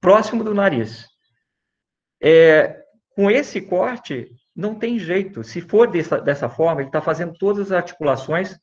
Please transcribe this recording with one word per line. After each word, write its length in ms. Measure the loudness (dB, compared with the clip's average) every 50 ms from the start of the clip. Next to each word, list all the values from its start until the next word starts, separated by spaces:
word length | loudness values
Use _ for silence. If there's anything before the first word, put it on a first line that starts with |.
próximo 420 | 6 6 4 4 4 0 -4 -6 -4
do 100 | -2 -2
nariz. 540 | 0 0 0 0 0 -4 -6 -8 -16 -20 _ _ _ _ _ _ _ _ _ _ _ _ _ _ _ _ _ _ _ _ _ _ _
É, 640 | 2 6 6 8 8 8 8 6 4 2 -2 -10 -20 _ _ _ _ _ _
com 160 | 0 2 2
esse 300 | 2 2 0 -2 -8 -10
corte, 720 | -8 -4 -2 -2 -2 -2 -4 -8 -10 -10 -10 -10 -10 -12 -18 _ _ _ _
não 200 | -8 -8 -8 -8
tem 240 | -6 -6 -6 -4 -6
jeito. 460 | -6 -4 -4 -4 -4 -6 -8 -14 -14
Se 160 | -10 -12 -12
for 260 | -12 -2 4 4 4
dessa, 340 | 4 2 -2 -2 -2 -4 -4
dessa 280 | -2 -2 -4 -2 -4 -8
forma, 320 | -2 -2 0 0 0 -2
ele 100 | -6 -4
tá 100 | -4 -4
fazendo 340 | -2 -2 -4 -4 -6 -10 -8 _
todas 320 | -2 -2 -2 -2 -4 -2
as 20 | -2
articulações 880 | -4 -4 -4 -10 _ -2 -2 -2 -2 -2 -4 -4 -4 -4 -6 -10 _